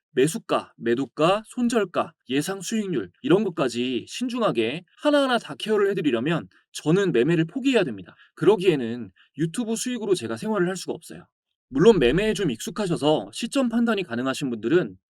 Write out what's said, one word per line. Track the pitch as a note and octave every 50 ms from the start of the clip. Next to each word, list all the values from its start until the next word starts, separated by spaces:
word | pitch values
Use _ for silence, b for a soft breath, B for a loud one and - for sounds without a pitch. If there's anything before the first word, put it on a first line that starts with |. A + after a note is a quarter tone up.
| _ _
매수가, | - B2+ C3+ D#3+ - A3+ - - D3 A2+ F#2+ - _
매도가, | - A2+ A#2 A#2+ C3 C3+ - - - D3+ F3+ G3 G#3+ A3
손절가, | - - B3 A#3+ A#3 B3+ A3 G3 E3 - C3 A2 - _ _ _ -
예상 | B2+ C#3+ D3+ F#3 G3 G3
수익률 | F3 - A3+ A3 G3+ F#3+ E3 A#2 F#2+ F2+ _ _
이런 | - C#3 F3 G#3 A3
것까지 | F#3+ E3 E3+ C#3 B2 A2 A#2+ B2 C3 B2+ G#2+ - -
신중하게 | - - B3 B3+ A#3 B3+ A3 F3 B2 A2+ A2 A#2 C#3 E3+ - _ _
하나하나 | - - D4 D4 C#4+ C#4 C4 B3 -
다 | - - D3
케어를 | - - G#3+ A3 G#3 G3+ G3
해드리려면 | G3+ F#3+ E3 C#3+ A#2 A2+ B2 D#3 E3+ C3+ G2 - b b b b
저는 | - - - D3+ E3+ G3+ G3+ F3
매매를 | C3 A2+ B2 D#3 F3 D#3+ E3
포기해야 | E3 - C4+ A#3 C#4 B3+ A3 F3+
됩니다. | C3+ G#2+ F#2+ F2+ - - b b b b
그러기에는 | - D#3+ F#3 G#3+ F#3+ F3+ F#3+ D#3 C3+ A#2+ A2 A#2+ B2 A2 F#2+ _ b b b b C3+
유튜브 | D#3+ E3 D#3+ B3 A3+ A3 A3+
수익으로 | - - B3 B3 A3+ G#3+ G3+ F#3
제가 | - A2+ A2 A2+
생활을 | A2+ - A3 A3 G3 F3 F3+
할 | F#3+
수가 | F3 - -
없어요. | - - - - - F3 - _ _ _ _ _ _ _ _ -
물론 | B2 C#3 F3+ A3+ A3 E3
매매에 | B2 A#2+ C#3 F#3 G#3+ A3 G3+
좀 | F3+ G3+ C#3+
익숙하셔서 | A2+ - - A3 E3+ - G#3 F3 E3 A#2+ C3+ D3+ D#3 A#2+ F#2+ G2+
시점 | - - A#3+ - - C#4 C4 A#3
판단이 | A3+ A#3+ A#3 A#3 A3 G3
가능하신 | F3+ - A#2 B2 C3 C3+ B2+ - D3+ B2+
분들은 | A#2 G#2+ G#2 A#2+ D#3+ F3+ C#3+ G2+ F#2 - _